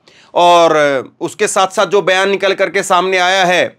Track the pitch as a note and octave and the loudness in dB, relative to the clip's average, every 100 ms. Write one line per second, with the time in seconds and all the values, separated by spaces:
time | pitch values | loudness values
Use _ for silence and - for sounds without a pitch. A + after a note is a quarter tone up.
0 | _ _ _ - F3 F3 E3 D#3 D3 C3+ | _ _ _ 0 4 4 4 2 0 -2
1 | - - D#3 - G#3 G3+ F#3+ G#3+ F#3 G3+ | -6 -10 -10 -4 -4 -2 -2 -2 0 0
2 | F3 F#3 G3 G3 G3 F#3+ F#3+ F#3+ F#3 F3+ | 0 0 0 -2 -2 -2 -2 -4 -2 0
3 | F#3 F#3 F3+ F#3+ F3+ F3 A2+ | 0 0 0 0 0 0 -2